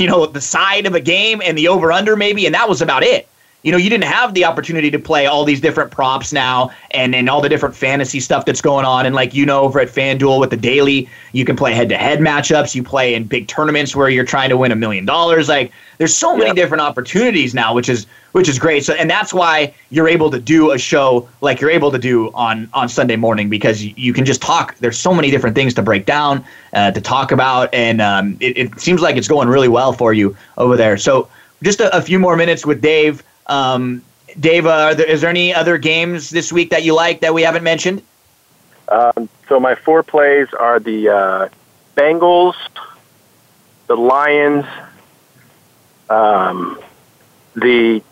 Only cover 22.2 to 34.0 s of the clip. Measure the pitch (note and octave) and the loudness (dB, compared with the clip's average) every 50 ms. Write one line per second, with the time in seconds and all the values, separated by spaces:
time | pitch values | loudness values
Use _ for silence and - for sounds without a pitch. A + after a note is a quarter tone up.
22.2 | A2 A2 - - A#2 A2+ A2 A2 A2+ G#2+ - C3+ A#2+ A#2+ - D#3 C3+ B2 A2+ A2+ | 0 -2 -4 -4 -2 -2 -2 -4 -8 -8 -4 -4 -4 -4 -2 -2 -2 0 0 0
23.2 | A2+ A2+ A2 G#2+ G#2 G2+ G#2+ G2+ C3 B2 G#2+ G#2 G#2 G#2+ - - B2+ B2 A#2+ D#3+ | 0 0 0 0 -2 -2 -4 -2 0 -2 -2 -2 -6 -12 -10 -4 -4 -2 0 0
24.2 | C#3 C3+ C#3 - - - E3 E3 B2+ - - - B2+ A#2 A#2 - - F3+ F#3 E3 | 0 0 0 -2 -2 -2 -2 -2 -2 -4 -8 -6 -6 -6 -4 -2 -2 0 0 2
25.2 | D3 C3+ C#3 B2+ B2 A#2 G#2+ C3+ C3+ B2+ B2 - G2+ A2+ G#2 G2 G2 - C#3+ D3 | 2 2 0 0 0 0 -2 0 -2 0 -2 -2 0 0 0 0 0 0 0 0
26.2 | D3+ C#3+ C#3 C3 C3 - - - - - - G2+ G2+ G2 G2 A2 G#2+ - B2+ C3 | 0 0 -2 -2 -4 -10 -20 -20 -18 -6 -2 0 0 0 -2 -4 -4 -2 -2 -2
27.2 | C3+ B2+ C3 B2+ C3 C3 B2+ B2+ B2+ - - B2 A#2 A#2 A2+ A2 G#2 G2+ G2 G2 | 0 0 0 0 2 2 2 0 0 0 0 0 0 0 2 2 2 2 2 0
28.2 | G2 G2+ F#2+ - B2+ C3 B2 - B2+ A2+ - - - E3+ F3+ D#3+ E3+ D#3+ C3+ B2 | 0 -2 -4 -4 -4 -4 -2 -2 -6 -6 -6 -6 -2 0 2 2 2 0 0 0
29.2 | A#2 - D#3 C#3+ B2+ A#2+ B2+ C#3 C3 B2 A2+ A#2+ C3 C3 A#2+ B2 B2 A#2 A2 G#2+ | 0 0 0 2 2 2 4 4 4 4 4 4 2 0 0 0 2 2 2 2
30.2 | G2+ G2 G2 - - _ - - B2 B2+ B2 A#2 A2+ A2 G2+ G2 - D3+ C3+ B2+ | 2 0 -2 -4 -20 _ -4 0 2 2 4 4 4 2 2 2 2 2 2 2
31.2 | - - _ - - _ _ - C#3+ G3 G3+ - A3+ - - E3+ - D#3 F3+ F#3 | 0 -2 _ -20 -20 _ _ -4 -2 -2 0 2 0 2 2 0 0 0 0 2
32.2 | F3+ F3+ F3 E3 E3+ E3+ E3 - - D3 D3+ B2 B2+ D3+ D#3+ D#3 D3+ D3+ C#3+ C#3 | 2 2 2 2 2 0 0 -2 0 -2 -2 2 2 2 4 4 2 2 0 -2
33.2 | - _ _ _ - - C#3 C#3 C3+ C3 C3 B2+ B2+ B2 B2 B2 | -12 _ _ _ -8 -4 -2 -2 0 0 -2 -2 -2 -4 -6 -8